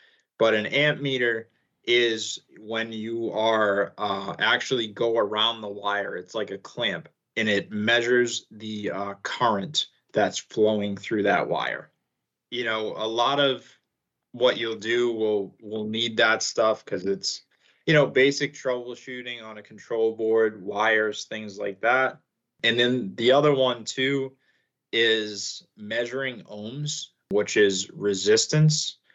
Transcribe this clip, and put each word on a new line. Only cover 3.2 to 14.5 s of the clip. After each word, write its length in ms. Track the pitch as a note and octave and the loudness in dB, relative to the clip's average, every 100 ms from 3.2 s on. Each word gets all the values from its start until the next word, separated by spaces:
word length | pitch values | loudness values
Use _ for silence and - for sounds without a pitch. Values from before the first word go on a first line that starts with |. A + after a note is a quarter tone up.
| A2+ | -4
are, 600 | G#2 A2+ A2 G#2 G2 G2 - | 0 2 4 4 2 0 -2
uh, 360 | G#2 G2 F#2+ E2 | -4 -4 -6 -2
actually 500 | G#2+ A#2+ - C3 A2 | 0 0 0 -4 -4
go 300 | G#2 A#2 A2 | -2 0 0
around 420 | G#2 G#2+ A2+ A2+ | 0 0 -2 -2
the 80 | G#2 | -8
wire. 480 | G2+ G2+ G2+ G2+ F2+ | -6 -4 -2 -4 -8
It's 180 | F2+ | -8
like 160 | A2+ F#2+ | -6 -6
a 80 | F#2+ | -8
clamp, 500 | - - A2+ E2+ - _ _ - | -12 -4 -4 -4 -10 _ _ -4
and 120 | A2 | 0
it 220 | G2+ E2+ | 0 -2
measures 760 | G#2 G#2+ A#2+ A#2 B2 A#2+ - - | -2 2 2 4 4 2 -2 -10
the, 400 | G#2+ A2 G#2+ G2+ | -16 -12 -8 -6
uh, 240 | F#2+ G2+ G2 | -6 -6 -8
current 640 | - - A#2+ G2+ F2+ D2+ - _ _ | -8 0 0 0 -2 -4 -6 _ _
that's 260 | G#2+ G2 - | 0 0 -2
flowing 580 | - - G#2+ G#2+ G2+ G2 | -6 2 2 2 -2 -6
through 260 | - G#2+ | -4 0
that 240 | G2+ F2+ C2 | 2 2 0
wire. 420 | D2+ B1 - - _ _ _ _ _ - | -2 -4 -8 -12 _ _ _ _ _ -12
You 140 | A#2+ | -6
know, 300 | A#2 A2 G#2+ - | -2 -2 -4 -4
a 100 | A2 | -2
lot 320 | A#2 B2 D3 | 2 2 4
of 260 | C#3 A#2+ - _ _ _ _ _ _ | 2 0 -6 _ _ _ _ _ _
what 240 | A#2+ B2+ | 2 2